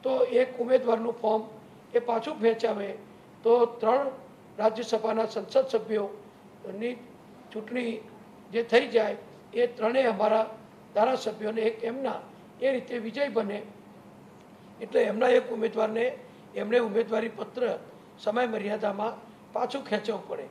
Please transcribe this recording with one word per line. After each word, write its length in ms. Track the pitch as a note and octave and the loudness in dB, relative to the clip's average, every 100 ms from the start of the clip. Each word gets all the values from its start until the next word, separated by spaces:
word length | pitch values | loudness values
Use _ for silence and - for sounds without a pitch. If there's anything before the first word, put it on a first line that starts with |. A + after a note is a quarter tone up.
તો 80 | C4 C4 | -2 2
એક 340 | B3 A#3+ B3+ - | 4 4 2 0
ઉમેદવારનું 540 | A#3+ C4 B3 A3+ A#3 | 2 2 4 0 0
ફોર્મ 300 | A3+ A3 A3 A3 - - - - | -2 0 0 -2 -14 -20 -20 -2
એ 40 | A#3+ | -2
પાછું 420 | A#3+ A3+ D4 C4 | 0 -2 -2 0
ખેંચાવે 540 | A3+ A3 A3+ G#3 G3+ - - - - - | 2 2 0 -2 -4 -8 -16 -20 -20 -4
તો 240 | A3+ A#3+ A#3 | 4 6 4
ત્રણ 440 | - A3 B3+ C#4 - - - - - | 2 2 2 0 -6 -18 -20 -18 0
રાજ્યસભાના 680 | A3 A3 A#3 A3+ A3 A3 A3 | 2 2 -2 0 0 0 0
સંસદ 420 | A3 - C4+ C4 | -2 2 2 2
સભ્યોની 1300 | A3 - G#3+ G3+ - - - - - G3 F#3+ A#3 B3 - - - - - | -2 -2 -4 -4 -8 -18 -20 -20 -16 -12 -8 -8 -8 -14 -20 -20 -20 -14
ચૂંટણી 480 | A3 G#3+ B3 A#3 G#3+ - - - - - | -12 -6 -4 -4 -6 -12 -20 -20 -20 -6
જે 100 | G#3+ | -4
થઈ 260 | A3+ A3+ C4+ | 4 4 6
જાય 280 | A3+ G#3 - - - - | 2 2 -2 -12 -20 -10
એ 120 | A3 A#3+ | -2 -2
ત્રણેય 360 | - G#3+ B3+ | 0 0 2
અમારા 440 | B3+ G3 G#3+ A3 A3 - - - - | 2 2 4 4 2 -6 -18 -20 -6
ધારાસભ્યોને 640 | G3+ A#3 B3+ A3 G3 G#3+ A3+ | 2 2 2 -2 -4 -4 0
એક 240 | A3 A3 | -2 -2
એમના 360 | A3+ B3+ C4 G3+ - - - - | -6 -4 -4 -6 -12 -20 -20 -2
એ 120 | B3+ | 0
રીતે 260 | B3+ A#3+ A#3+ | 0 -4 -6
વિજય 300 | A3 C4 C#4+ | -6 -2 0
બને. 340 | A3+ G#3 G3+ - - - - - - - - - - - - | 0 -2 -6 -10 -18 -20 -20 -20 -20 -20 -20 -20 -20 -20 -14
એટલે 200 | G3+ C4 | 0 2
એમના 260 | A3+ G3+ B3+ | 2 2 4
એક 240 | B3 A#3 | 4 2
ઉમેદવારને 680 | A3 A3 G#3+ A3 A3 A3+ G3+ - - - | -4 -2 0 0 0 -2 -4 -16 -20 -12
એમણે 240 | G3 G3+ A#3+ | -8 0 2
ઉમેદવારી 500 | A3+ G3+ A3+ A3 A3+ | 2 0 0 -2 -2
પત્ર 500 | - G#3+ B3+ A#3+ - - - - - | -6 -10 -4 -2 -2 -8 -20 -20 -6
સમય 260 | - A3 B3 | -2 0 0
મર્યાદામાં 680 | A3 G3+ G#3 G#3 G3+ A3 C4 - - - | 0 -2 -2 -2 -2 -4 -6 -16 -20 -8
પાછું 320 | - B3 C#4 | -4 -2 -4
ખેંચવું 440 | - G#3+ G#3 G3 - | -2 -4 -2 -6 -6
પડે. 180 | - - | -10 -10